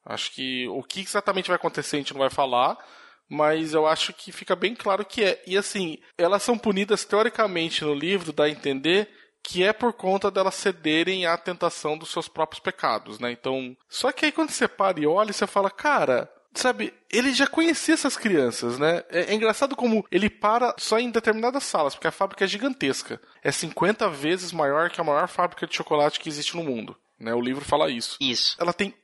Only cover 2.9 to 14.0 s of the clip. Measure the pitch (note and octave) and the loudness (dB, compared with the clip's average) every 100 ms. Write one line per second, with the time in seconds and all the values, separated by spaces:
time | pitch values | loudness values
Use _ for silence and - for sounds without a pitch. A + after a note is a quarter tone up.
2.9 | - - _ _ D3 D3+ D#3+ D#3+ D#3+ D#3 | -20 -20 _ _ 0 2 2 2 2 4
3.9 | D#3+ - - - - - F3+ A3+ A#3 G#3+ | 2 -2 -6 -16 -16 -2 0 0 -2 -2
4.9 | G3 G3+ - G3 F3 - F#3+ G3 G#3 F3 | -2 -2 0 2 2 -2 -2 -2 -4 -6
5.9 | D3+ - - E3+ G3 - A#3 A3 G3 G3+ | -8 -14 0 2 2 2 0 2 0 2
6.9 | G#3 - G3+ A3+ A3+ G#3+ F3 E3 - D3+ | 0 2 2 2 2 0 0 -2 -2 -2
7.9 | D3 D#3+ G3 D#3+ D3+ D3+ D3+ C#3 C3+ D3+ | -2 0 -2 -2 0 0 0 -4 -2 2
8.9 | F#3+ G#3 - _ _ - F3+ F#3+ G#3+ A#3+ | 2 0 -10 _ _ -8 2 2 2 -2
9.9 | - F#3 G3 G3+ G3 F#3+ - G3+ F3 D#3 | -2 -2 0 2 2 0 0 -4 -2 0
10.9 | D#3 E3+ F#3+ F3 E3+ - F3 E3+ - D3+ | 2 0 0 0 0 -4 -2 -4 -2 -6
11.9 | D#3 E3 - - - D#3 - - - C#3+ | -6 -4 -6 -6 -4 -4 -2 -8 -2 -2
12.9 | A2 G#2 G#2+ B2 A#2+ C3+ C3+ B2+ B2+ _ | -2 -6 -8 -6 -4 -4 -4 -6 -14 _
13.9 | - | -2